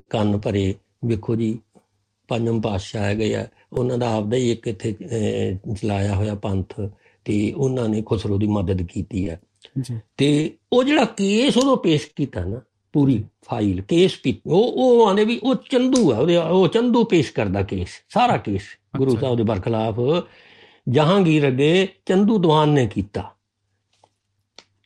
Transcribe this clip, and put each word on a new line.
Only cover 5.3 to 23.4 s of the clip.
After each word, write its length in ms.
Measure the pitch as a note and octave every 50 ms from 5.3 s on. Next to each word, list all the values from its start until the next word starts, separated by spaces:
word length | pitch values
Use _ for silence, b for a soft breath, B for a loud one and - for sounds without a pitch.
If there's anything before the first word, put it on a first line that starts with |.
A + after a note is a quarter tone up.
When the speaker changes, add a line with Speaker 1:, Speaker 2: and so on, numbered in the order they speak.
| G#2+ G#2+ G#2 G#2 F#2+ F#2+ - - A2
Speaker 1:
ਚਲਾਇਆ 400 | G2+ A#2 G#2+ G2+ G2 G2 G2+ G2+
ਹੋਇਆ 200 | F#2+ G#2+ G#2+ G#2
ਪੰਥ, 460 | G2+ - G#2+ G2 F#2+ F2+ - - - G2+ G#2 b b b b b b _
ਤੇ 280 | - G#2+ G#2 G#2 G#2
ਉਹਨਾਂ 360 | - - C3+ C3 C3 B2+ A#2 A2
ਨੇ 140 | G#2+ A2
ਖੁਸਰੋ 360 | G#2+ - B2 G2+ G2 G#2 G2 G2
ਦੀ 80 | G#2+
ਮਦਦ 360 | G#2 G#2 G#2 F#2 E2+ G2 F#2
ਕੀਤੀ 460 | F#2 E2+ - G#2 E2 - - F#2+ F#2+ E2+
ਆ।" 80 | E2 - _ _ _ _ _ - _ C3+
Speaker 2:
ਜੀ। 180 | B2+ - A#2+ A2 - _ _
Speaker 1:
ਤੇ 380 | - C#3 C#3+ D3 D3 D#3 - - _ _ _
ਉਹ 120 | B3 B3 B3+
ਜਿਹੜਾ 200 | C4+ D4+ D4+ B3
ਕੇਸ 520 | - - - G3 G3 G#3 A3 C4 D4 F3+
ਉਦੋਂ 200 | A#3 C4 C#4+ C4
ਪੇਸ਼ 300 | - - F3+ D#3 D3 - - _
ਕੀਤਾ 280 | - C#3+ B2+ - A2 F2
ਨਾ, 160 | F#2 G#2+ C3 - _ _ _ _ _
ਪੂਰੀ 320 | _ D3+ C#3 C3+ C3 G2+ G2+ - _ _ _
ਫਾਈਲ, 360 | - B2+ A#2 G#2+ G2+ F#2 F#2
ਕੇਸ 360 | G2 - F3+ E3+ F#3 F#3 - -
ਪੀ-, 120 | - C#3 - - _
ਉਹ, 260 | - D3 F#3 A#3+ A#3+
ਉਹ 360 | - - B3+ B3+ A#3+ A#3 A3+ G3+
ਆਂਦੇ 160 | F#3+ G#3 G#3+
ਵੀ 160 | A3 A#3+ -
ਉਹ 120 | - C4+ C4
ਚੰਦੂ 580 | C4 - - C4+ B3 B3+ C4 C4 B3+ A3 D3+
ਆ, 40 | A2+
ਉਹਦੇ, 200 | G#2+ C#3 F3 F3
ਉਹ 320 | F3 E3 D#3+ F3 F#3+ F#3 D3
ਚੰਦੂ 360 | - A3+ A#3+ B3 A3+ A#3+ A3
ਪੇਸ਼ 280 | A3 F#3+ E3+ B2+ -
ਕਰਦਾ 300 | - - A2+ F#2+ F2+ G2+
ਕੇਸ, 260 | F#2+ G2+ G2+ F#2 F2+ - - - _ _
ਸਾਰਾ 280 | - G#3 B3 B3 G3
ਕੇਸ 240 | B2 - A2+ G2+ F#2+ - - - _ _ _ -
ਗੁਰੂ 140 | C3 C3+ C3+
Speaker 2:
ਅੱਛਾ। 100 | B2 A2
Speaker 1:
ਸਾਹਿਬ 160 | C3+ C3 A#2+
ਦੇ 60 | A#2
ਬਰਖਲਾਫ 520 | A2 G#2+ A2+ F#2+ E2+ A#2 A2+ A2 A2 A2+ G2+ A#2+ A#2+ C3+ E3 F3+ E3+ b b b b b b b b b b b b -
ਜਹਾਂਗੀਰ 600 | A#2 D3 D3+ D3+ G3 G3+ F#3+ D#3+ D#3 D#3 C#3+ C#3
ਅੱਗੇ 400 | B2+ B2+ C#3+ D3+ E3+ F#3+ F#3+ F#3+ - _ _
ਚੰਦੂ 320 | - F#3+ F#3+ G#3 G3+ A3+ G#3
ਦੀਵਾਨ 300 | E3+ E3 D3+ D#3 D3+ D3+
ਨੇ 180 | D3 C#3+ B2
ਕੀਤਾ। 480 | G2 - G#2 F#2+ - - - - - - _